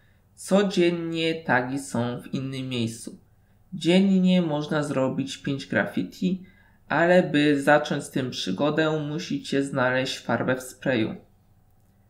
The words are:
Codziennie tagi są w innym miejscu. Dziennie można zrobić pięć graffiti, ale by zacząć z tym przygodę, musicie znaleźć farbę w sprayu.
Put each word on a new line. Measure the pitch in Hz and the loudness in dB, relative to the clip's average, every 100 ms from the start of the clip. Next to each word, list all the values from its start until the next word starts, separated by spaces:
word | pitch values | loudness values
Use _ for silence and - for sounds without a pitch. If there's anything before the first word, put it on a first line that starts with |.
| _ _ _ - | _ _ _ -16
Codziennie | - 190 196 185 170 170 165 165 160 160 | 2 2 4 2 2 2 -2 -2 -2 -2
tagi | - 123 127 139 | 0 0 0 -6
są | - 120 120 123 | -6 -4 -4 -6
w | - | -8
innym | 139 131 135 131 | -8 -6 -8 -6
miejscu. | 127 110 117 - - _ _ _ _ _ | -2 -4 -6 -14 -18 _ _ _ _ _
Dziennie | - 156 185 196 190 185 180 | -4 4 4 6 4 4 4
można | 165 147 151 156 | 2 -2 -2 -2
zrobić | 147 131 131 - 135 - | -2 0 0 -2 -6 -8
pięć | - 135 - | -6 -6 -4
graffiti, | 107 98 - 90 - 185 185 - _ _ _ - | -4 -2 -4 -8 -4 -2 -2 -8 _ _ _ -4
ale | 151 170 180 | 2 4 4
by | 165 147 147 143 | 4 4 4 4
zacząć | 139 147 - 143 | 4 4 4 -4
z | - | -4
tym | 143 123 | -6 -4
przygodę, | - - - 147 156 156 156 | -6 -6 -2 0 2 0 0
musicie | 147 151 - 143 - 139 | -4 -6 -6 -8 -2 -2
znaleźć | 139 139 127 131 131 - | -2 0 0 0 -2 -6
farbę | - 117 123 127 | -4 -2 0 -2
w | |
sprayu. | - - 139 123 107 - - _ _ _ _ _ _ _ _ | -6 -6 -2 0 0 -4 -16 _ _ _ _ _ _ _ _